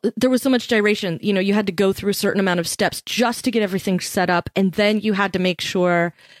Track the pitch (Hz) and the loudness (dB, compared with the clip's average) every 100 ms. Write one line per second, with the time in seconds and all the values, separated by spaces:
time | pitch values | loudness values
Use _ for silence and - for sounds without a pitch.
0 | 220 - 254 254 269 247 - 220 208 208 | -2 0 2 2 2 0 2 2 2 0
1 | 190 165 208 190 196 208 208 170 196 190 | -2 -4 -2 0 2 0 0 0 0 0
2 | 202 190 196 196 190 175 165 - 190 - | -2 -2 0 0 0 0 -2 0 -2 -2
3 | - - 233 240 - 226 202 185 - 180 | -6 -2 0 0 -2 0 0 -2 0 -2
4 | - - 180 175 - - 190 170 208 214 | -2 -2 2 0 0 0 0 2 2 2
5 | 214 196 196 180 180 170 - 190 180 175 | 0 0 0 0 -2 -2 -2 0 2 2
6 | 170 - - - | 0 -4 -20 -20